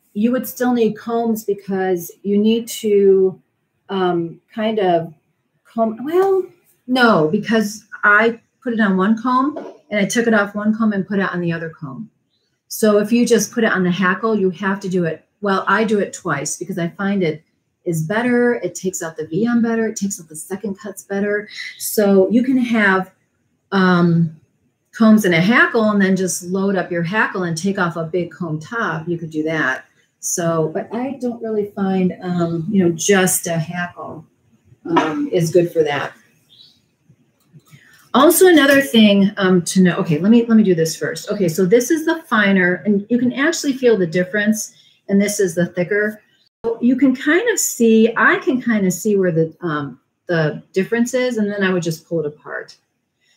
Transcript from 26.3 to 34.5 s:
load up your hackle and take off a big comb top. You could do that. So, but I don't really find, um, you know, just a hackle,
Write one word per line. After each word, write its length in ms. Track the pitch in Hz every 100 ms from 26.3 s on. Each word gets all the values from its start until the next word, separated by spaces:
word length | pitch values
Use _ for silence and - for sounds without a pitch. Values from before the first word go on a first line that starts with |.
| -
load 320 | 175 190 196 196
up 140 | 170
your 120 | 175
hackle 420 | 165 214 254 202
and 120 | 175 165
take 220 | 196 196
off 180 | 175 165
a 80 |
big 260 | 160 185 170
comb 300 | - 170 156
top. 480 | - 233 196 160 165
You 80 | 160
could 140 | 160
do 120 | 156
that. 420 | 156 160 131 131 - _ _ _
So, 500 | - - 165 165 156
but 160 | 196 -
I 240 | 214 269 -
don't 220 | 247 233
really 300 | 226 214 202
find, 440 | - 196 190 185 -
um, 440 | 180 180 170 170 160
you 140 | 196
know, 80 | 170
just 520 | 165 - 196 185 - 175
a 120 | 165
hackle, 680 | 156 175 175 - 156 165 - _ _